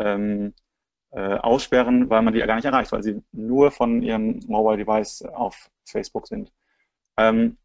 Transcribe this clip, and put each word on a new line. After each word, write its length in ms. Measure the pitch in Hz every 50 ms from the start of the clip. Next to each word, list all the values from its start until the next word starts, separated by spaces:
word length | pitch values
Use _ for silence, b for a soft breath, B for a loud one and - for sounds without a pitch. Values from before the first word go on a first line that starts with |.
ähm, 520 | 107 104 101 101 104 104 104 101 101 101 - _ _ _ _ _ _ _ _ _ _ _
äh, 240 | - - 98 98 101
aussperren, 720 | - 117 117 120 139 - - 127 127 120 120 127 123 123 -
weil 120 | 113 110
man 120 | 113 113 110
die 60 | 113
ja 60 | -
gar 100 | 107 110
nicht 80 | 113 135
erreicht, 260 | 143 131 127 107 -
weil 140 | - 110 104
sie 180 | 107 101 104 - _
nur 400 | - 113 110 113 123 135 143 143
von 320 | - - 123 117 117 117
ihrem 380 | 117 113 113 110 107 110 - - - -
Mobile 360 | 107 107 110 110 107 104 101
Device 380 | 110 107 110 104 - - -
auf 480 | - 85 80 104 117 95 - - - _ _ _ _
Facebook 420 | - - 101 98 - - 107 -
sind. 260 | - 110 107 104 - _ _ _ _ _ _ _ _ _ _ _ _ _
Ähm, 400 | 110 110 113 113 113 117 117 - -